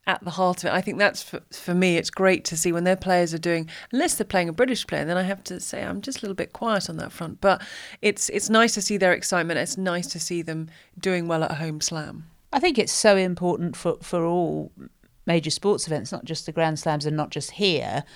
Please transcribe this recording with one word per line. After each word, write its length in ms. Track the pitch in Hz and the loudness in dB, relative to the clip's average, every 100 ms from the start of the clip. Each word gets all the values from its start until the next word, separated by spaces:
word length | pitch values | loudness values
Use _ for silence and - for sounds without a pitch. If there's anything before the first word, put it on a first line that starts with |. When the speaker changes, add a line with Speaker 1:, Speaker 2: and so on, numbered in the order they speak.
| - | -4
Speaker 1:
at 160 | 160 | -2
the 80 | 180 | -2
heart 280 | 165 185 180 | 0 0 2
of 100 | - | 0
it. 40 | |
I 60 | 180 | 0
think 200 | 196 190 | 0 2
that's, 220 | 202 - | 2 2
for, 200 | - - - | -8 -12 -12
for 220 | - - | -12 -2
me, 240 | 180 185 170 | 2 4 2
it's 120 | - | 0
great 360 | - 190 185 - | 2 4 4 0
to 100 | 160 | -2
see 160 | 175 | 0
when 140 | 170 180 | 2 2
their 100 | 185 | 2
players 380 | 190 180 175 | 2 2 2
are 40 | 165 | 0
doing, 300 | 170 170 160 - - | 0 0 -2 -10 -6
unless 240 | 247 339 - | -2 0 -2
they're 80 | |
playing 240 | 202 190 170 | 0 0 0
a 60 | |
British 340 | 165 254 240 - | 2 2 2 -2
player, 160 | 156 | -4
then 140 | 147 175 | 0 0
I 60 | |
have 200 | 185 196 - | 0 -4 -8
to 140 | 180 | -10
say 240 | - - | -8 -8
I'm 160 | - 202 | -6 -6
just 200 | 208 269 | -8 -8
a 20 | |
little 140 | 208 190 | -8 -6
bit 180 | - | -8
quiet 360 | - 233 208 180 | -4 -2 0 -2
on 60 | 160 | -8
that 140 | - | -10
front. 300 | - 170 - | -10 -10 0
But 200 | 196 180 - - - - | 2 2 0 -16 -16 -2
it's, 280 | 208 202 - | 0 0 -2
it's 200 | - - | -2 4
nice 240 | 220 226 220 | 6 6 2
to 60 | |
see 140 | 196 208 | -2 2
their 160 | 185 | 4
excitement. 480 | 175 - 180 165 156 | 4 2 0 0 -2
It's 180 | 147 - | -2 -2
nice 300 | 185 175 175 | -2 -2 -4
to 120 | 170 | -6
see 220 | 160 175 | -4 -4
them 280 | 165 160 160 - _ - | -4 -6 -8 -12 _ -6
doing 300 | 190 180 170 | -2 0 0
well 160 | 165 | 0
at 80 | 160 | 0
a 40 | 147 | -2
home 260 | 160 151 | -4 -4
slam. 460 | - 165 151 - 160 _ - | -4 -6 -8 -12 -16 _ -2
Speaker 2:
I 60 | 285 | 0
think 160 | 359 247 | 2 2
it's 160 | - | 2
so 240 | - 220 196 | 4 6 8
important 580 | 185 180 180 170 170 - | 6 2 0 0 -2 -2
for, 220 | 175 - | -2 -2
for 220 | - 175 | -2 -2
all 480 | 165 175 165 151 151 - - _ _ _ - | 0 2 0 -2 -6 -12 -20 _ _ _ 2
major 240 | 170 156 | 2 2
sports 380 | - 196 208 - | -2 2 0 0
events, 240 | 151 - | -4 -4
not 100 | - | -10
just 220 | - 160 - | -8 -8 -6
the 60 | |
Grand 260 | 160 165 151 | 0 0 0
Slams 260 | 170 151 151 | 0 0 0
and 120 | 151 | -2
not 140 | 147 | -2
just 200 | - - | -4 -8
here, 520 | - 202 156 117 113 - | 0 2 2 0 -4 -6